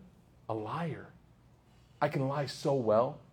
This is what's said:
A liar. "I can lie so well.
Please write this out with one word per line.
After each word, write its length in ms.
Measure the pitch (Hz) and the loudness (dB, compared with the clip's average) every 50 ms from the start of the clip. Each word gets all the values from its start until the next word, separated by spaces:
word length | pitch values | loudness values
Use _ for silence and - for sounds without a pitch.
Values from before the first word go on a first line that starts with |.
| - - - - - - - - - - | -18 -20 -20 -20 -20 -20 -20 -14 -10 -8
A 40 | 110 | -6
liar. 540 | 110 107 104 127 156 170 160 117 98 95 - - - _ _ _ _ _ _ - _ _ _ _ - - - - - | -6 -6 -6 -6 -6 -4 -6 -6 -8 -12 -16 -20 -20 _ _ _ _ _ _ -20 _ _ _ _ -20 -20 -20 -4 -2
"I 80 | 147 147 | -2 0
can 180 | - 147 135 131 | 0 0 -2 0
lie 180 | 143 151 139 | -2 -2 -4
so 280 | 127 - - - 156 139 | -4 -6 -4 -2 0 0
well. 460 | 135 117 107 107 113 123 139 151 - - - | 2 4 4 6 6 4 4 0 -8 -16 -20